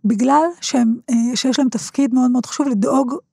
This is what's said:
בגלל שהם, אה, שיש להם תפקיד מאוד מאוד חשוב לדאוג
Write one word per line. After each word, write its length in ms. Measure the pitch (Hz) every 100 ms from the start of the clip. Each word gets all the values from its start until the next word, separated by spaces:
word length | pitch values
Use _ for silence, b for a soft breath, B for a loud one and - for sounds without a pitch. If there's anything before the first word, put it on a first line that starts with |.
| 208
בגלל 380 | 202 247 285 330 339
שהם, 340 | - 269 233 233 -
אה, 260 | 233 233 247
שיש 240 | 262 262
להם 100 | 262
תפקיד 440 | 214 - - 277
מאוד 180 | 254 254
מאוד 140 | 247 -
חשוב 220 | - 285
לדאוג 480 | 220 214 262 254 285 _